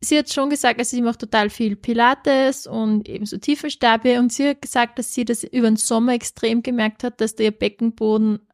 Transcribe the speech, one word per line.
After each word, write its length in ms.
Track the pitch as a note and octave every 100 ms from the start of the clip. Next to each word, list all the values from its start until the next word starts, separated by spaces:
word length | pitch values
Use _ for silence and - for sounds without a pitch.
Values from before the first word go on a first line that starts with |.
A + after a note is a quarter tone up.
sie 180 | - D4+
hat 140 | D4
schon 160 | C#4+ C#4
gesagt, 300 | C#4+ B3 A#3+
also 180 | A#3+ B3
sie 60 |
macht 180 | A#3+ A#3+
total 300 | G#3+ A3 G#3
viel 260 | - A3 G3+
Pilates 880 | - A#3 A#3+ C#4 C#4+ C4+ C4+ C4+ -
und 400 | A3+ A3 G#3+ -
eben 200 | - G#3
so 100 | G#3
Tiefenstabe. 840 | - D4 D4+ - A#3+ A3+ B3 B3
Und 140 | B3
sie 160 | - C#4
hat 140 | C#4+
gesagt, 360 | - B3 A#3+ -
dass 140 | -
sie 140 | - A#3
das 180 | A#3
über 240 | - B3 A3+
den 80 | A3
Sommer 380 | - A3+ A#3+
extrem 480 | A#3+ - - A3+ A#3
gemerkt 420 | A#3+ A#3+ G#3+ G#3+
hat, 160 | B3 -
dass 160 | A3 -
der 140 | A3
Beckenboden, 880 | G#3+ G#3 - A#3 A3+ A3 G#3+ A3 G#3 _